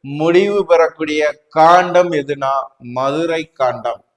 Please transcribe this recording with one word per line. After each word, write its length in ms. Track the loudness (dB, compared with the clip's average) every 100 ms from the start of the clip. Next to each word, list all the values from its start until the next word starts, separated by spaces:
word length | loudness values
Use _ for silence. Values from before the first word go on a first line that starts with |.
முடிவு 640 | -12 -4 2 2 2 -2 0
பெறக்கூடிய 760 | 2 2 -2 -6 -2 -2 -4 _
காண்டம் 640 | 2 4 4 4 0 0
எதுனா, 400 | -2 -6 -6 -4 -4 -6 _
மதுரை 720 | -12 -6 -4 -4 -4 -6 -8
காண்டம். 520 | _ -2 -2 -8 -10 _